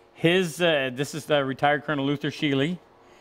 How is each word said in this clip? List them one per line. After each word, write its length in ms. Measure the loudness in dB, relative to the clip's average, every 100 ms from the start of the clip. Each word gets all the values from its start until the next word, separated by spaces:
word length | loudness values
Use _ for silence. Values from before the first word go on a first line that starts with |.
| _
His, 480 | -2 2 2 0 0
uh, 300 | 0 2 0
this 200 | -4 -6
is 120 | -6
the 180 | 0 0
retired 400 | 0 0 0 2
Colonel 220 | 0 -2
Luther 240 | 0 -2 -4
Sheely, 480 | -2 0 2 0 -4 -12 _ -20 -20